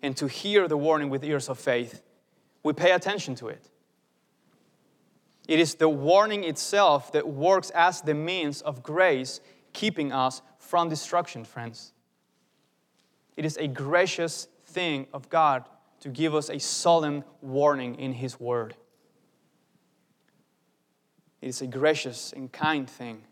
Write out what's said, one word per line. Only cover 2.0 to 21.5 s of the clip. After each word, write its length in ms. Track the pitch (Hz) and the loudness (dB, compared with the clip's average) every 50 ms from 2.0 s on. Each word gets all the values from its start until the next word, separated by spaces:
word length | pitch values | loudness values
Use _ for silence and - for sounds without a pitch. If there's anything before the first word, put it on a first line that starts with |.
| _ _ _ _ _ _ _ _ _ _ _ _ | _ _ _ _ _ _ _ _ _ _ _ _
we 100 | - 151 | -2 -2
pay 200 | 143 151 175 185 | 0 4 4 4
attention 420 | 180 175 - 190 208 196 - 139 127 | 4 4 2 -2 -4 -4 -6 -8 -8
to 120 | - 120 107 | -8 -8 -12
it. 200 | - - _ _ _ _ _ _ _ _ _ _ _ _ _ _ _ _ _ _ _ _ _ _ _ _ _ _ _ _ _ _ _ _ _ _ _ _ _ - | -12 -14 _ _ _ _ _ _ _ _ _ _ _ _ _ _ _ _ _ _ _ _ _ _ _ _ _ _ _ _ _ _ _ _ _ _ _ _ _ 2
It 100 | 160 165 | 4 4
is 160 | 170 156 - | 4 4 2
the 140 | - 160 160 | 2 2 2
warning 560 | 151 139 139 156 180 202 214 214 208 202 190 | 2 2 4 6 6 6 6 4 2 -2 -4
itself 640 | 160 151 - - - 202 202 202 170 147 135 - - | -4 -4 -4 -4 0 4 6 6 6 6 4 2 0
that 140 | - 151 139 | -2 -2 -2
works 440 | 156 143 135 156 185 196 185 - - | -2 -4 0 4 4 4 4 2 0
as 320 | - 170 170 185 175 - | 2 4 4 4 2 0
the 120 | - 156 151 | -2 -2 -2
means 460 | 147 156 175 185 185 156 147 139 - | -2 -2 -4 -4 -2 -4 -4 -6 -6
of 220 | - 151 143 127 | -8 -8 -8 -8
grace, 580 | - 156 151 180 185 180 143 131 131 131 - - _ _ _ _ _ _ | -8 -4 2 4 4 4 4 2 -2 -6 -10 -14 _ _ _ _ _ _
keeping 400 | - - 208 220 - 160 147 135 | -8 -4 -4 -2 -2 -2 -4 -2
us 280 | 123 131 127 131 - - _ _ _ _ | 0 0 0 0 -2 -6 _ _ _ _
from 300 | - - 185 170 170 165 | -8 -2 0 2 2 2
destruction, 560 | 156 147 - - 175 170 175 - - 117 110 | -2 -6 -6 -2 -2 -2 -2 -2 -8 -16 -16
friends. 480 | - - 120 117 117 113 - - - _ _ _ _ _ _ _ _ _ _ _ _ _ _ _ _ _ _ _ _ _ _ _ _ _ _ _ _ - | -14 -12 -12 -12 -12 -12 -16 -20 -20 _ _ _ _ _ _ _ _ _ _ _ _ _ _ _ _ _ _ _ _ _ _ _ _ _ _ _ _ -10
It 80 | - 156 | -6 -6
is 120 | 156 151 | -6 -4
a 100 | - 160 | -4 -6
gracious 800 | 143 127 131 139 139 165 175 190 180 - 170 170 165 - - - - _ _ _ | -6 -6 -6 -4 0 2 2 2 2 0 -4 -4 -4 -6 -8 -14 -16 _ _ _
thing 420 | _ - 185 180 165 147 135 135 - | _ -6 -4 -2 -2 -2 -4 -6 -10
of 160 | - 139 123 - | -14 -14 -8 -2
God 360 | - 165 156 147 135 127 123 - _ _ _ _ _ _ | 2 4 4 4 2 0 -4 -10 _ _ _ _ _ _
to 80 | - 143 | -14 -10
give 240 | 123 131 160 156 151 | -4 -2 0 0 0
us 140 | 151 147 - | 0 -2 -4
a 120 | 147 139 | -6 -6
solemn 640 | - - - - - 170 170 165 151 147 147 143 139 - _ - | -6 -4 -4 0 4 4 4 4 4 0 -4 -6 -8 -12 _ -16
warning 560 | 139 135 131 139 147 147 143 135 127 123 120 | -10 -4 0 4 4 4 4 2 -2 -8 -8
in 160 | 131 131 131 | -8 -8 -8
his 260 | 127 120 131 123 - - | -6 -6 -8 -8 -8 -8
word. 380 | 120 120 123 117 113 110 - _ _ _ _ _ _ _ _ _ _ _ _ _ _ _ _ _ _ _ _ _ _ _ _ _ _ _ _ _ _ _ _ _ _ _ _ _ _ _ _ _ _ _ _ _ _ _ _ _ _ _ _ - | -6 -4 -2 -2 -4 -6 -10 _ _ _ _ _ _ _ _ _ _ _ _ _ _ _ _ _ _ _ _ _ _ _ _ _ _ _ _ _ _ _ _ _ _ _ _ _ _ _ _ _ _ _ _ _ _ _ _ _ _ _ _ -12
It 80 | 135 | -10
is 120 | 131 | -10